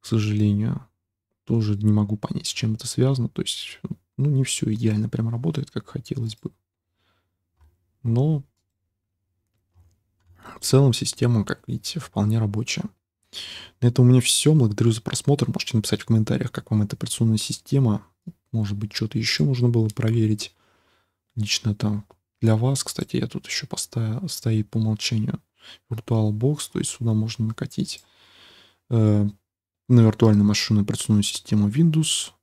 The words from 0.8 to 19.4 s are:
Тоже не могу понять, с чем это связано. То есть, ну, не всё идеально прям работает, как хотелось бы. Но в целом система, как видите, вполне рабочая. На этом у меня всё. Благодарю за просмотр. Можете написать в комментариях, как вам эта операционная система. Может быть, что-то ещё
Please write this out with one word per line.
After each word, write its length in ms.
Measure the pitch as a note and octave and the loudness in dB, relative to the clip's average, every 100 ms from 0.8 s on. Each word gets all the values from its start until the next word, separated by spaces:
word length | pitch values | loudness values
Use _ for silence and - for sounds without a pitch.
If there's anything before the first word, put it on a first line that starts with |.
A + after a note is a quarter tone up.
| - _ _ _ _ _ - | -10 _ _ _ _ _ -4
Тоже 320 | A#2 G#2+ G2+ | -2 0 0
не 140 | G#2+ | 2
могу 260 | G#2 G#2 G#2+ | 2 0 -4
понять, 300 | - - - | -6 -8 -8
с 40 | |
чем 200 | - A2 A2 | -6 -4 -4
это 120 | - | -6
связано. 420 | - B2+ C3+ A#2 | -2 0 0 -4
То 120 | - | -6
есть, 380 | - - - - - - _ - | -8 -8 -12 -14 -14 -14 _ -4
ну, 120 | C#3 | 0
не 140 | C3+ | 0
всё 280 | C3 - A2+ | 0 -2 -2
идеально 360 | A2 A2+ G#2+ A2+ | 0 0 0 -2
прям 200 | - A2+ | -4 -4
работает, 420 | A#2 C#3+ D#3 C3+ | -4 -4 -4 -6
как 160 | - - | -10 -10
хотелось 460 | - - B2+ A2+ G#2+ | -14 -10 -8 -8 -10
бы. 140 | - _ _ _ _ _ _ _ _ _ _ _ _ _ _ _ | -14 _ _ _ _ _ _ _ _ _ _ _ _ _ _ _
Но 400 | A#2+ A2+ D3 D3+ C#3 _ _ _ _ _ _ _ _ _ _ _ _ _ _ _ _ _ _ _ - - | -2 0 2 0 -6 _ _ _ _ _ _ _ _ _ _ _ _ _ _ _ _ _ _ _ -20 -10
в 60 | - | 2
целом 280 | C3 C#3 | 4 6
система, 520 | A#2 - - A#2+ A#2 G2 | 2 -4 -2 0 2 0
как 220 | - - | -6 -6
видите, 320 | A#2+ - E3 | -8 -8 -10
вполне 400 | - - G#2 A2+ | -8 -2 0 2
рабочая. 440 | A2 G#2 A#2+ - G#3 _ _ _ _ - - - - _ | 0 -2 -6 -6 -8 _ _ _ _ -18 -16 -18 -20 _
На 60 | A#2+ | 0
этом 180 | A#2+ B2 | 6 6
у 40 | |
меня 120 | B2+ | 6
всё. 320 | B2 - D3 | 4 2 4
Благодарю 380 | D#3 A#2 G#2 A2+ | 4 4 2 2
за 100 | A2 | 2
просмотр. 480 | - - - C#3 - | -4 -4 0 0 0
Можете 280 | - - A2 | -4 -2 -2
написать 240 | G#2 G#2 | 0 -4
в 40 | - | 0
комментариях, 460 | A2+ G#2+ - B2 | 0 2 -2 -4
как 200 | - - | -8 -4
вам 100 | G#2+ | -2
эта 140 | G2+ - | -2 -4
операционная 420 | - - A2+ A2 | -8 -2 0 0
система. 680 | - - - C#3 B2+ G#2 - _ - - _ | -2 -10 -2 2 2 0 -6 _ -20 -20 _
Может 260 | A#2 G#2 G#2 | -4 -4 -4
быть, 160 | G#2 | -6
что-то 240 | - A2 - | -6 -4 -4
ещё 280 | A2+ - | -4 0